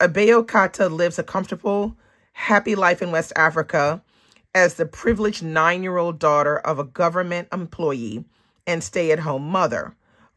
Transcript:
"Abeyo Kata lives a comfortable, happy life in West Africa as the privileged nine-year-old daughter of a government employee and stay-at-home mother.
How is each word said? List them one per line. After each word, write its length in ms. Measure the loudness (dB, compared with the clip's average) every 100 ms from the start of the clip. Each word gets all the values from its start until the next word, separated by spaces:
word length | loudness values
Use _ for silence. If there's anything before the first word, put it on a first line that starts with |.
"Abeyo 440 | 2 4 6 6 4
Kata 440 | 2 2 2 -2
lives 280 | 0 -2 -2
a 60 |
comfortable, 720 | -6 -6 -6 -6 -2 -2 -4 -8 _ _ _
happy 420 | -10 0 2 2 2
life 260 | 2 2
in 100 | 0
West 200 | -2 -2 2
Africa 680 | 2 2 -2 0 0 -2 -10 _ _ _ _
as 200 | 2 2
the 120 | 2 -6
privileged 580 | -2 -2 0 -2 -4
nine-year-old 760 | -4 2 2 2 -2 -2 -2 0
daughter 380 | 2 2 2 0
of 200 | -2 -4
a 60 |
government 640 | -6 -2 0 0 -2 -6 -6
employee 720 | -8 -8 -4 -4 -4 -6 -10 -12 _ _ _ -6
and 160 | -6
stay-at-home 640 | -4 -2 2 2 0 -4 -2
mother. 480 | 0 0 -2 -8 -14 _ _ _